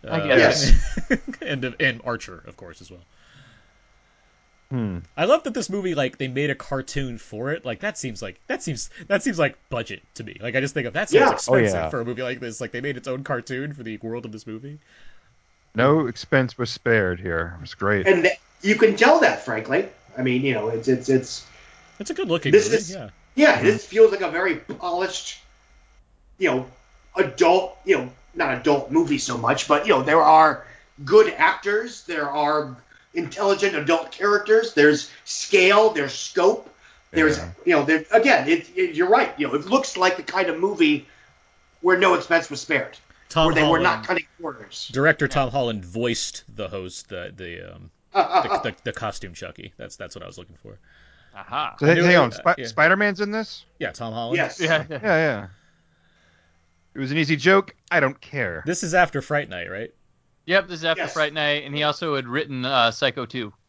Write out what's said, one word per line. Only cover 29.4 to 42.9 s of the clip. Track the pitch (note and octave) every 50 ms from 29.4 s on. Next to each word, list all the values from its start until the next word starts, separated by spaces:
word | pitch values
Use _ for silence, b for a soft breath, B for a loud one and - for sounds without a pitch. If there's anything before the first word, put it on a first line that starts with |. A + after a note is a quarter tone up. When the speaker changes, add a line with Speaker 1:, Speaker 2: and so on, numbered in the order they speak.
| A#2 A#2 D3 C#3+ - -
Speaker 3:
but, | D3+ D3 D3
you | - E3+
know, | C3+
there | C3 D3+ D3+ E3
are | D3+ D3+ D#3 D#3 D#3 D#3 C#3 - B B B B B B _ - C#3+
good | C3+ F3+ G#3+ A3 G#3+ -
actors, | - D#3 F3 F#3+ - - G3+ G#3 G#3+ - B3 - - -
there | - E3+ D#3 C#3+ C#3
are | C#3+ D3+ D3+ D3 D3+ D3+ D3 C3+ B2+ - b b b b b b -
intelligent | E3+ D#3+ C#3+ - - G3+ G3 G3 G3 G3+ F#3+ E3+
adult | D3 D3 C#3+ E3 E3 D3+ -
characters, | - - F#3 G#3 G#3 G#3 G3+ G#3 A3 A3+ A3+ - -
there's | D3+ D3 D3+ D3 D3 - B B B B
scale, | - - - - - G3 F#3+ F#3 F#3+ G3+ G#3+ A3 A3
there's | - D#3 C#3+ C3+
scope, | - - - - - F3+ F3 G3 A#3 - - - b b b b b b b _
there's, | - D#3+ D#3 D3+ - -
Speaker 4:
Yeah. | - E2+ F2 - -
Speaker 3:
you | - B2+
know, | - C#3
there, | C#3+ D#3+ D#3 D#3 -
again, | - A3 A3+ C#4 A#3+ C3 C3
it, | D3 E3+ E3 - - -
it, | F#3 F#3 E3+ D#3
you're | D#3 F3+ F3+
right, | A3 C4 - - - -
you | D3 B2+
know, | A#2+
it | C#3+ D3+
looks | F#3 A#3 D4 - - -
like | F#3 F#3 F#3 F3+ -
the |
kind | D3+ - - F#3+ F#3+ F3
of | D#3 D#3+
movie | F3+ G3+ G3+ E3 E3 D3+ D3+ C#3+ b b b b b b b b _ _ _ _ _ _ _ _
where | - F3+ F#3
no | F4+ F#3+ F#3
expense | F3 E3 - - E3+ E3 E3 -
was | C#3+ C3
spared, | - - D#3 C3 A2 -